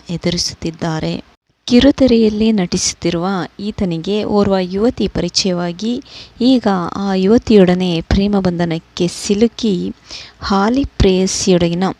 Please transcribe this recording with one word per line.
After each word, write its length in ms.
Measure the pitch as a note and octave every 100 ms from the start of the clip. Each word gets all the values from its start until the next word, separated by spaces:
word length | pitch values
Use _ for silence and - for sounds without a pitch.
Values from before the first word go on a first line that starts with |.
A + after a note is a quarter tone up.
| -
ಎದುರಿಸುತ್ತಿದ್ದಾರೆ. 1120 | E3 F3 F3 - - E3 D#3+ E3+ D#3+ E3 F3 - _ _ _ -
ಕಿರುತೆರೆಯಲ್ಲಿ 840 | A#3+ C4+ - B3+ A3+ G#3+ G#3+ A3
ನಟಿಸುತ್ತಿರುವ 760 | G#3+ F3 F3+ - - E3+ E3+ F#3 F#3+ D#3 -
ಈತನಿಗೆ 640 | G3+ - F#3+ E3 E3+ G#3+
ಓರ್ವ 320 | G#3 G#3 G3+ F#3+
ಯುವತಿ 480 | F3+ F#3+ A#3 - G3
ಪರಿಚಯವಾಗಿ 960 | - F3 - G3 F3 F3 F3 A3 B3+ - - - -
ಈಗ 260 | A#3+ B3+ G#3 F#3 E3+ -
ಆ 180 | G3
ಯುವತಿಯೊಡನೆ 880 | F#3+ F#3+ A#3+ - G#3 F3+ F3+ F#3 E3
ಪ್ರೇಮ 380 | - G3 G3+ G3+
ಬಂಧನಕ್ಕೆ 680 | F#3 E3+ E3+ E3 - - F3
ಸಿಲುಕಿ 880 | - - G#3 A#3 - A3 F3 F#3+ - - - - -
ಹಾಲಿ 420 | - G3 G#3 C4 C#4
ಪ್ರೇಯಸಿಯೊಡಗಿನ 960 | - G3 F#3 F#3+ - G3 F3 E3+ E3+ F#3+